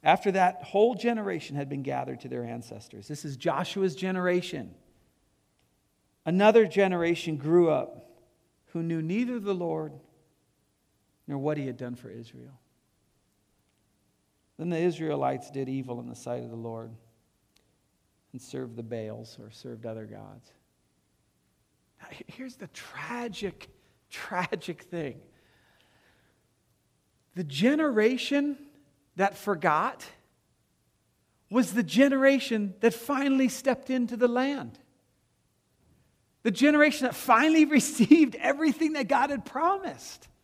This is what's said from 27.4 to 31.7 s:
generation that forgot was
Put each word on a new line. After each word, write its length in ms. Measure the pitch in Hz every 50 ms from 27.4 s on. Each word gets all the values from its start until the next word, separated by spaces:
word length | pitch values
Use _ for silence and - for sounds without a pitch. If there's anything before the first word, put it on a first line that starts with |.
| 180
generation 1120 | 147 135 139 185 247 294 302 320 294 247 214 214 226 262 254 - - 285 285 285 294 285 - - - _ _ _ _ _ _ _ _ _
that 220 | - 190 196 202 -
forgot 680 | - 208 202 160 151 180 151 156 190 254 - - - - - _ _ _ _ _ _ _ _ _ _ _ _ _ _ _ _ _ _ _ _ _ _ _ _ _ _ _
was 240 | 190 247 247 165